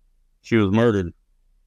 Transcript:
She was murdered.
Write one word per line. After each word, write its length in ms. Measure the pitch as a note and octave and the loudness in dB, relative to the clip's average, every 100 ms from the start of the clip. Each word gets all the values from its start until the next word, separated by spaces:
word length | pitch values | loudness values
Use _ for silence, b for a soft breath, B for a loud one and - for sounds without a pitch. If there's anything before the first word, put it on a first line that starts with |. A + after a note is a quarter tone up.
| _ _ _ _ | _ _ _ _
She 140 | - A#2 | -4 0
was 140 | G2 | 0
murdered. 420 | A2 A#2 G2+ F2 - _ _ _ _ | 2 0 -2 -6 -12 _ _ _ _